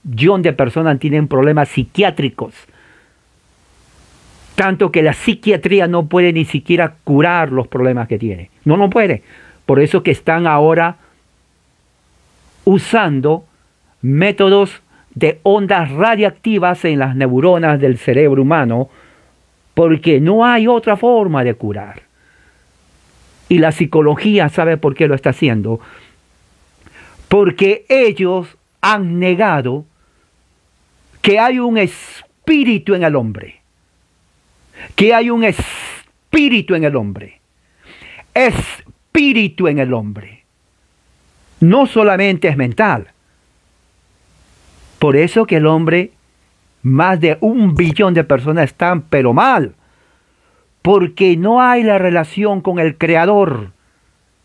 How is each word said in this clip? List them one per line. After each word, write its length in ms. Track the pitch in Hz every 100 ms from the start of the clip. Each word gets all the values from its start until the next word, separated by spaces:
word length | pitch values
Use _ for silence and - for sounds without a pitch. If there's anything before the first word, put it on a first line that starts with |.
guión 380 | 160 113 156 190
de 100 | 165
personas 480 | 143 127 160 160 143
tienen 260 | 156 151 147
problemas 420 | 135 143 151 139
psiquiátricos. 840 | - 123 - 196 170 139 - 117 - _ _ _ _ _ _ _ _ _ _ _ _ _ _ _ _ _ - - -
Tanto 340 | 196 190 196
que 140 | -
la 80 | 156
psiquiatría 760 | - - 208 214 208 185 196 170
no 200 | 175 156
puede 260 | 180 180
ni 120 | 165
siquiera 520 | 156 147 - 170 165 -
curar 480 | - 143 170 175 156
los 160 | 131 120
problemas 400 | 131 127 123 113
que 100 | 107
tiene. 320 | 113 90 92 _
No, 120 | 147 170
no 140 | 202
puede. 320 | 233 202 113 _ - - _ -
Por 120 | 135
eso 240 | 147 190
que 80 | 180
están 380 | 147 - 165 175
ahora 480 | 147 156 165 170 175 _ _ _ _ _ _ _ _ _ _ _ _ _ _ _ _
usando 800 | - 190 - 226 185 139 143 165 - _ _ _ _ _
métodos 800 | 127 143 196 202 196 202 190 - _ _ _
de 240 | - 151 160
ondas 500 | 202 208 190 190 151
radiactivas 920 | 139 220 220 202 - 226 214 175 175
en 140 | 170 143
las 160 | 135
neuronas 680 | 131 131 127 170 175 165 147
del 180 | 135 123
cerebro 440 | - 143 147 135
humano, 460 | 135 165 123 117 135 _ _ _ _ _ _ _ _
porque 460 | - 165 156 143 147
no 240 | 156 214
hay 220 | 240 240 220
otra 300 | 240 226 208
forma 480 | 240 233 196 147
de 100 | 123
curar. 480 | 113 107 95 101 - _ _ _ _ _ _ _ _ _ _ _ _ _ _ _
Y 100 | 180
la 120 | 160
psicología, 760 | 156 156 165 151 147 214 208 151
¿sabe 280 | - 165 156
por 200 | 151 139
qué 100 | 156
lo 80 |
está 160 | 139 -
haciendo? 480 | - 151 110 104 113 - - - _ _ _ _ _ _ _ - - - - -
Porque 580 | 202 190 180 196 - _
ellos 600 | 262 233 185 185 185 170 _ _ _
han 400 | 190 214 180 175
negado 640 | 185 180 214 151 127 139 151 _ _ _ _ _ _ _ _ _ _ _ _ _
que 160 | 202 202
hay 220 | 240 254
un 180 | 240 226
espíritu 1160 | 185 - - - _ _ - 302 247 208 -
en 100 | 185
el 100 | 165
hombre. 400 | 143 113 95 - - _ _ _ _ _ _ _ _ _ _ _ - -
Que 180 | - 208
hay 160 | 233 240
un 120 | 233
espíritu 1300 | 220 - - - - - _ _ _ 311 285 233 165 170
en 80 |
el 100 | 151
hombre. 460 | 143 101 95 - _ _ _ _ _ - - - - -
Espíritu 1300 | - 254 - - - - _ _ 320 285 226 202 - 175
en 140 | 147
el 120 | 131
hombre. 520 | 120 104 104 95 110 _ _ _ _ _ _ _ _ _ _ _ _
No 260 | 165 240 269
solamente 600 | 226 208 185 196 185 175
es 80 | 143
mental. 520 | 123 113 214 123 92 _ _ _ _ _ _ _ _ _ _ _ _ _ _ _ _ _ - -
Por 160 | 151 135
eso 300 | 165 226 220
que 100 | 165
el 100 | 156
hombre, 460 | 160 165 175 196 _ _ _ _ _ _ _
más 380 | 127 135 180 185
de 180 | 160 151
un 340 | 214 240 202
billón 400 | 147 170 151 196
de 80 | 170
personas 440 | 156 135 139 160 143
están, 360 | - 175 175
pero 300 | - 147 127
mal. 420 | 123 254 233 127 _ _ _ _ _ _ _ _ _ _ _
Porque 540 | 175 202 180 - 190 170
no 240 | 190 240
hay 220 | 254 247
la 160 | 226 196
relación 600 | 185 175 156 190 208 196
con 180 | 190 175
el 180 | 165 -
Creador. 760 | 165 165 175 208 185 123 98 _ _ _ _ _ _ _